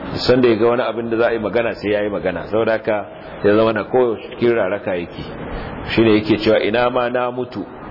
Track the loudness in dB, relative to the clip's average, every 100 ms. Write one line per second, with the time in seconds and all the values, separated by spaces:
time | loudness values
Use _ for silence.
0 | -10 -4 2 4 4 4 4 2 0 -4
1 | -2 0 2 0 0 0 -2 -2 0 0
2 | 0 -2 -2 -4 -2 0 2 0 0 -2
3 | -4 -14 -16 0 4 6 4 2 0 2
4 | 2 0 -8 -2 0 2 0 -2 -4 -4
5 | -6 -10 -12 -12 -10 -10 -10 -10 -4 2
6 | 4 4 4 2 4 2 2 2 2 0
7 | 0 -2 -2 -4 -8 -8 -10 -12 -14